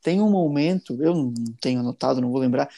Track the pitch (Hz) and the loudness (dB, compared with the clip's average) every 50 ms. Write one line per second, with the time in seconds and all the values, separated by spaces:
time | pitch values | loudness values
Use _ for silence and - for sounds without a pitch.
0 | - 160 170 190 214 214 202 190 170 151 143 143 147 165 185 190 - - 131 120 | -2 0 0 2 2 4 4 2 2 2 2 2 2 2 0 -2 -4 -6 -6 -2
1 | 147 160 175 170 139 123 120 117 117 117 117 117 - 131 127 123 120 120 117 - | 0 0 0 0 -2 -2 -4 -6 -6 -8 -8 -6 -4 -2 -2 -2 -2 -4 -4 -2
2 | - 131 135 127 127 123 123 135 131 127 123 135 143 - - | 0 0 0 0 0 0 0 0 0 0 0 0 -2 -4 -6